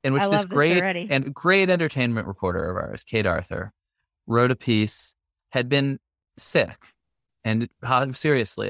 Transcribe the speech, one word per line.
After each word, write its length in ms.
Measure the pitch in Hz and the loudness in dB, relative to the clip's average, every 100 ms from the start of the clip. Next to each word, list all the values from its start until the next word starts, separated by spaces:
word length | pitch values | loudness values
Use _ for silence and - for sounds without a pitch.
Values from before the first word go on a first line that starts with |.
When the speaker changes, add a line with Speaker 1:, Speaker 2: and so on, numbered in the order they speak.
Speaker 1:
In 80 | 135 | 0
which 120 | 135 | 0
Speaker 2:
I 20 | 196 | 2
Speaker 1:
this 60 | - | 2
Speaker 2:
love 80 | 180 | 2
this 40 | |
Speaker 1:
great 280 | 143 156 180 | 2 4 2
Speaker 2:
already. 260 | 190 175 175 | 0 -4 -2
Speaker 1:
and 240 | 139 135 | -2 -2
great 360 | 139 175 196 185 | -2 2 4 4
entertainment 580 | 180 160 135 120 113 95 | 2 0 0 0 -2 -4
reporter 420 | 98 92 90 82 | -4 -2 -2 -2
of 60 | 92 | -4
ours, 300 | - - - | -6 -10 -4
Kate 200 | 113 101 | 0 2
Arthur, 460 | 82 87 - 98 _ _ _ _ _ - | 0 -4 -10 -10 _ _ _ _ _ 0
wrote 220 | 117 123 | 2 4
a 60 | 127 | 2
piece, 580 | - 107 107 - - _ _ _ _ | 0 0 0 -4 -12 _ _ _ _
had 180 | 131 123 | -4 0
been 300 | 139 139 135 _ _ _ - | 0 0 -4 _ _ _ -10
sick 540 | - 165 101 - - _ _ _ _ _ 110 | -2 0 0 -6 -20 _ _ _ _ _ -2
and 240 | 110 117 _ | -2 -2 _
ho-, 300 | 120 127 135 | 0 0 0
seriously 580 | 127 151 139 107 - | -2 0 2 0 -4